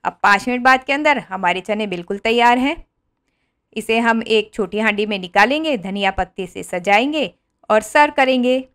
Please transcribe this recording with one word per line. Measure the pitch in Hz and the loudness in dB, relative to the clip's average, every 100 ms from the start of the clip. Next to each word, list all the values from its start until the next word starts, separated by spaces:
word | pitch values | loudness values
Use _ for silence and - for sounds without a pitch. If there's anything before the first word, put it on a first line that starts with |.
अब | - - | -8 -2
पाँच | 196 202 247 | 2 2 0
मिनट | 247 | 0
बाद | 247 262 | 2 2
के | 254 | 0
अंदर | 277 302 269 | 0 2 0
हमारे | - 190 180 185 | -4 -4 -2 -2
चने | 185 208 214 | -4 -4 -4
बिल्कुल | 180 175 202 | -6 -8 -4
तैयार | 226 233 233 247 | -2 2 4 4
हैं। | 269 339 - _ _ _ _ _ _ _ _ - | 0 -4 -12 _ _ _ _ _ _ _ _ -10
इसे | 214 226 | -2 0
हम | 233 226 | 2 0
एक | 220 220 214 | 0 0 0
छोटी | - 185 208 | -6 -6 -2
हांडी | 220 208 214 | -2 0 -4
में | 202 | -4
निकालेंगे, | 180 202 220 294 320 254 | -2 2 2 2 -2 -4
धनिया | 185 202 196 | -6 -4 -2
पत्ते | 190 185 - 185 | -2 -8 -8 -12
से | 190 | -12
सजाएंगे | 180 180 180 202 269 311 214 _ _ _ - | -10 -6 2 2 2 -2 -4 _ _ _ 0
और | 214 | 0
सर्व | 214 302 294 | 2 2 2
करेंगे। | 294 262 254 247 262 262 | 2 2 2 2 0 -4